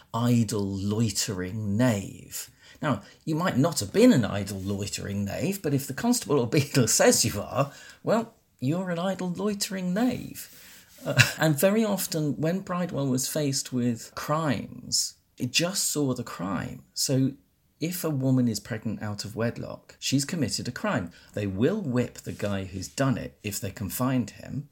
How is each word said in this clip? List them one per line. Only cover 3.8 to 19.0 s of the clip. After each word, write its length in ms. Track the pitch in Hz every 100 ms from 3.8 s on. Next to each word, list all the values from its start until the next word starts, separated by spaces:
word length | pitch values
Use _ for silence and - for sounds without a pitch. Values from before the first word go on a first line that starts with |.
have 120 | 104
been 200 | 190 254
an 120 | 175
idle, 340 | 95 98 101 98
loitering 640 | 95 101 101 - 92 101
knave, 360 | 98 87 147 196
but 140 | 151
if 120 | 139 -
the 60 |
constable 460 | - 240 247 - 143
or 80 | 117
beadle 400 | 160 - 147 110
<laughs> 20 |
says 360 | - 123 123
you 180 | 110 104
are, 300 | 85 113 143 - - -
well, 320 | - 214 226 _ _ -
you're 300 | 127 175 185
an 80 | 165
idle, 320 | 190 185 180
loitering 640 | 175 208 202 - 196 180
knave. 560 | 190 247 - - - - - - - - -
Uh, 160 | 147 131 - -
and 200 | 160 139
very 260 | 196 220
often, 560 | 214 190 - 160 151 123
when 200 | 160 185
Bridewell 480 | 190 180 175 135 139
was 200 | 127 -
faced 440 | 156 147 135 -
with 420 | 127 120 113 -
crimes, 1000 | - - 156 156 107 - - - - - - _ -
it 140 | 123
just 380 | - 170 196 -
saw 240 | 147 143
the 100 | 127
crime. 600 | - - 87 78 - - -
So 380 | - - 131 135 - _ _ _ -
if 240 | 160 180
a 40 | 160
woman 400 | 139 131 131 120
is 120 | 104
pregnant 420 | - 110 110 101